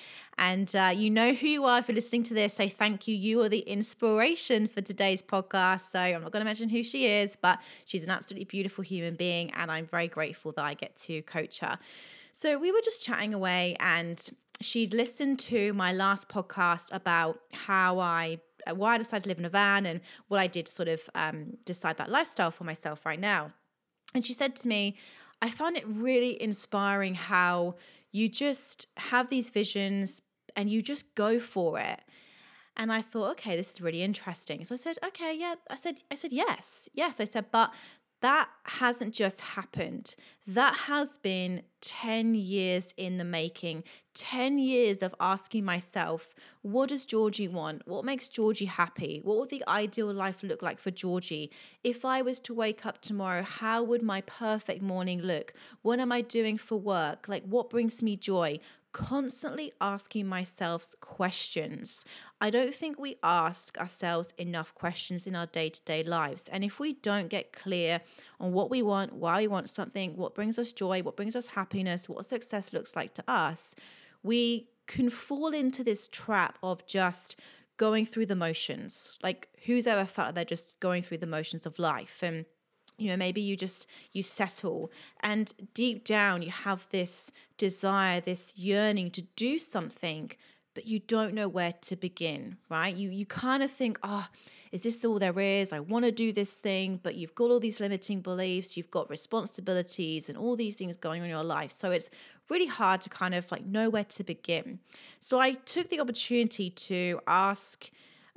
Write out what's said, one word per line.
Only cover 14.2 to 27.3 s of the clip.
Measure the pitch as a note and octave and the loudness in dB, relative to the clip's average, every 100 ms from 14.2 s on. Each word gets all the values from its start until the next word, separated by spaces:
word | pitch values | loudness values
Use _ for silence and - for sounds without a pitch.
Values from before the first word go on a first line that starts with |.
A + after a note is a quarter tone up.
| - - _ - | -8 -10 _ -8
she'd | - A#3 A3 | -2 0 2
listened | A3 A#3+ - C#4+ C4+ | 2 0 0 0 0
to | - A#3 G3+ | 2 2 2
my | G3+ F#3 | 2 2
last | F#3 G3 G3 - | 4 4 2 0
podcast | G3+ F#3 - F3 F3 - F#3+ | -4 -4 2 4 4 0 -2
about | F#3 E3 E3 D#3+ - | 4 4 4 0 -8
how | - - F#3+ F#3 F#3 | -10 2 4 6 4
I, | F3 E3 E3 E3 - - - | 2 2 0 -4 -10 -14 -6
uh, | F#3+ | 0
why | G#3 | 2
I | A#3 | 2
decided | A3+ G#3+ | 2 -2
to | G3 | -2
live | E3+ | -2
in | F3 | 2
a | |
van | G3 G3+ G3+ F#3+ | 4 6 6 2
and | E3+ - - - | -4 -8 -18 0
what | G3+ | 2
I | F#3 | 2
did | F#3 D#3+ | 0 -4
to | |
sort | - E3 | -4 -2
of, | D#3+ - - | -2 -4 -2
um, | D#3 D#3+ D3+ - - | -2 -2 -10 -12 -10
decide | F3 E3 D#3+ | -4 -2 -2
that | - | 0
lifestyle | B3+ E4 - E3+ | 0 0 2 0
for | - | 0
myself | E3+ D#3+ D#3+ D3+ E3 | -8 -8 -6 -6 -4
right | D#3 | -2
now. | G3+ F#3+ D3+ - _ _ _ _ - | 2 0 0 -8 _ _ _ _ -4
And | B3+ | -2
she | A#3 | -2
said | B3 C#4 C4+ | 0 -2 0
to | A#3+ | 0
me, | G#3 G3+ G3+ - - - _ | 2 0 -2 -12 -20 -20 _
"I | A3+ | -4
found | A3+ D#4+ E4+ | -2 -2 -2
it | G#3+ | -4
really | G#3+ B3 B3+ B3 - | -2 2 4 4 2
inspiring | A3 G3+ - G3+ G3 G3+ G3 F3+ | -2 -4 -2 0 2 2 0 -2
how | F3 | 2